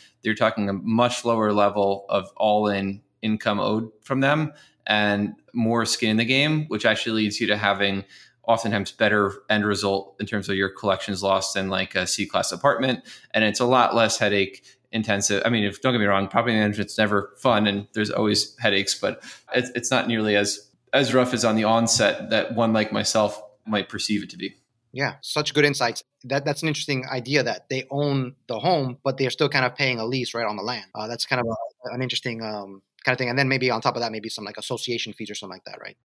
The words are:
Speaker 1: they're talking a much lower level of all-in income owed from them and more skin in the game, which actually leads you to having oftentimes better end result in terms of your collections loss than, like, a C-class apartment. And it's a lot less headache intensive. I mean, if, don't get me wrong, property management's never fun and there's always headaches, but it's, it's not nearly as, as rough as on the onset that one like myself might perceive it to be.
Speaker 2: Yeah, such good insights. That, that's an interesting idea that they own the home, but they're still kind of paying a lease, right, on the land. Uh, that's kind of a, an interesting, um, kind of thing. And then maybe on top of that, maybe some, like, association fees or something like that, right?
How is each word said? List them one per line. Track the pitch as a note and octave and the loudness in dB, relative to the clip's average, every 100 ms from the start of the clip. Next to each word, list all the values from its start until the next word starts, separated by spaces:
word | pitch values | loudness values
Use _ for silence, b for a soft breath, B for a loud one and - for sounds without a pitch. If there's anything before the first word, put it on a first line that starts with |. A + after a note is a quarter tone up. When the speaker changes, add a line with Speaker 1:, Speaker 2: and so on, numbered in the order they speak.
| B B | B B
Speaker 1:
they're | A2 | -4
talking | G#2+ A2+ A2 G2+ | 2 2 2 -2
a | |
much | G2 A2+ A2+ B2 - | -2 0 2 2 2
lower | A#2+ A2+ G#2+ | 0 2 2
level | G#2 G2+ G#2 G2 G2 - | 4 4 4 0 0 0
of | G2+ F#2 - | -2 -2 -2
all-in | G#2+ G#2+ G#2 G2+ G2 G2 _ _ | 2 4 2 0 -2 -6 _ _
income | A2 G#2+ A2 G2+ | -4 -2 0 0
owed | G2 A2 A2+ - | 0 -2 -4 -14
from | - C3+ | -6 0
them | C3+ D3+ D3+ B B B - | 2 2 -2 B B B -2
and | G#2+ G#2 G#2 G#2 - _ | 2 4 2 0 -4 _
more | A#2+ A2+ A#2 A2 | -2 2 2 0
skin | - A2 | 0 2
in | A2 | 2
the | A#2+ | 2
game, | C3+ D3+ D#3 D3+ | 2 2 0 -2
which | G#2+ | 0
actually | A2+ G#2+ A#2 A2 | 0 0 0 0
leads | G#2+ G2+ | 0 0
you | G#2+ | 0
to | G#2 | 0
having | G#2 G2 G2+ G2 - B B B - | 0 2 0 -2 -6 B B B 0
oftentimes | A2+ A2 G#2+ G2 | 0 2 -2 -4
better | - A2 G#2 G2+ G2 - | 0 2 4 0 -2 -2
end | G#2+ | 0
result | G#2 G2 G2+ G2 - - | 2 0 0 -2 -4 -10
in | G#2 | -6
terms | G#2+ F#2+ | -4 -2
of | G2 | 0
your | F#2+ | -2
collections | - G#2 F#2+ - F#2 | -2 -2 -2 -2 -2
loss | G2 F#2+ - | 2 2 0
than, | G2 F#2+ | -4 -2
like, | F#2+ F#2 | -2 -2
a | F#2+ F2+ | -2 -2
C-class | - F#2+ F#2+ - | -2 -2 0 -2
apartment. | F2+ C#3+ - C3 B2 B B B | 0 0 2 0 -2 B B B
And | A2 | 0
it's | G#2+ G2+ | 2 2
a | |
lot | B2 B2+ A#2+ | 2 4 4
less | A#2 A2 - | 4 2 2
headache | G#2+ G2+ F#2+ - b b _ | 2 2 0 -4 b b _
intensive. | A2+ G#2+ G2+ - G2+ A#2 | -4 0 0 2 2 2
I | |
mean, | A#2 | 2
if, | G2+ G2 | 0 0
don't | C3 | 0
get | A#2+ | 2
me | |
wrong, | G2+ G2 G2 | 2 2 2
property | A#2+ A#2 | 0 2
management's | A2 G#2 G#2 F#2+ - | 2 2 0 -4 0
never | G#2 G2+ G2 - | 2 2 -2 -2
fun | C3 G#2+ G#2+ | 2 4 2
and | G2+ G#2 | 0 -4
there's | A2 G#2+ | -4 -2
always | - G#2+ F#2 - - | 0 2 0 -2 -2
headaches, | A2 G2 G2 | 0 2 0
but | - G2 - B B B | -2 -4 -6 B B B
it's, | B2+ B2 | -4 -2
it's | A#2+ - | -6 0
not | B2+ - | 0 0
nearly | A#2 G#2+ G2+ | 0 2 2
as, | G2+ - - _ _ | 2 -4 -10 _ _
as | C3 B2+ | 2 4
rough | B2+ B2 | 4 2
as | A#2+ A#2 | 2 2
on | A2 | 2
the | |
onset | G#2+ A2+ A#2 - G#2 - - | 4 4 4 4 4 2 0
that | G#2+ - | 0 0
one | A2+ A2+ | 0 2
like | A2 G#2+ | 2 0
myself | G#2+ G#2+ A2 G#2 - - _ | 0 0 2 2 -2 -16 _
might | A2 G#2+ G2 | -4 -4 -4
perceive | A2 - G#2 | -6 -2 -2
it | F#2 | -4
to | F2 | -10
be. | F#2+ - _ _ _ | -12 -12 _ _ _
Speaker 2:
Yeah, | B2+ B2+ - | -6 -4 -4
such | - D3+ D3 | -6 -4 0
good | D3+ | 2
insights. | D3 C#3 A#2+ - - _ | 2 2 -2 -4 -12 _
That, | B2 C#3 | -4 -2
that's | C#3+ C#3+ | -2 -2
an | D#3+ | -4
interesting | C#3+ - C3+ B2+ | -4 -4 -4 -4
idea | C3 A#2 C#3+ | -6 -2 0
that | A#2+ G2 - | 0 -4 -6
they | C3 B2+ | -8 -4
own | C#3 D3 C#3 B2 - - | -2 0 0 -2 -8 -10
the | A2+ | -4
home, | D#3 E3+ C3 B2 | 2 2 0 -4
but | C#3 C3+ | -4 -2
they're | C3 | -2
still | - C#3+ | 0 2
kind | C#3 | 2
of | B2+ - | 0 0
paying | C3+ A#2+ | -2 0
a | |
lease, | A2 C3 A#2+ | -2 -2 -4
right, | A#2 | -4
on | A2 G#2 | -4 -4
the | |
land. | G#2+ A#2+ - - | -6 -8 -10 -10
Uh, | G#2+ | -8
that's | A#2 | -6
kind | - B2+ | -2 0
of | A#2 | -2
a, | A2 A2+ - B2 | -4 -10 -12 -10
an | A#2+ | -6
interesting, | B2+ - B2 A2+ | -4 -4 -6 -6
um, | A2 G#2+ G2 G2 _ _ | -8 -8 -12 -18 _ _
kind | - | -2
of | B2 | 0
thing. | B2 | 0
And | B2+ | 0
then | C3+ | 0
maybe | C3+ B2+ | 0 0
on | A2+ | 0
top | A#2 | -2
of | A#2+ | -2
that, | A#2 | -6
maybe | A2 A2 | -6 -8
some, | - | -10
like, | G#2 G#2+ | -10 -10
association | - A#2+ - A#2 A2+ | -8 -6 -4 -6 -6
fees | - G#2 | -10 -12
or | G#2 | -10
something | G2 | -12
like | F2 - | -16 -16
that, | - | -16
right? | F#2+ G2+ | -16 -18